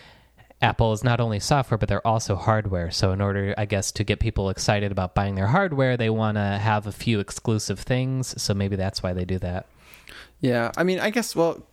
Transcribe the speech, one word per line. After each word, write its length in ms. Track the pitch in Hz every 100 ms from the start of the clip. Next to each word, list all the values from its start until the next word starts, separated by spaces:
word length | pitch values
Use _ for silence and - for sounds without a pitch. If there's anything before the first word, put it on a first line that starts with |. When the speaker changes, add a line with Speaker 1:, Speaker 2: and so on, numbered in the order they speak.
| - - _ _ - -
Speaker 1:
Apple 320 | 113 - 113
is 100 | 107
not 160 | 123 123
only 200 | 117 101
software, 380 | - 147 - 110
but 100 | 104
they're 180 | 98 113
also 300 | 110 - 95
hardware. 540 | - 107 101 90 85
So 180 | - 98
in 80 | 95
order, 320 | 101 98 98 104
I 60 |
guess, 260 | 104 98 -
to 120 | -
get 160 | 101 104
people 280 | 110 107 95
excited 420 | - - 104 101
about 220 | 95 90
buying 200 | - 98
their 140 | 95 101
hardware, 480 | 175 190 139 131 120
they 140 | 113
wanna 480 | 110 110 104 101 101
have 280 | 110 107 104
a 60 |
few 260 | - 120 107
exclusive 640 | - - - 107 - 98
things. 600 | - 127 131 131 127 -
So 140 | -
maybe 220 | 101 98 98
that's 260 | 95 -
why 100 | 92
they 120 | 90
do 140 | 90 92
that. 260 | 90 90 - _ - - - - - -
Speaker 2:
Yeah, 300 | 131 120 117 -
I 80 |
mean, 160 | 180 185
I 100 | 214
guess, 240 | 233 214
well, 320 | 175 165 - -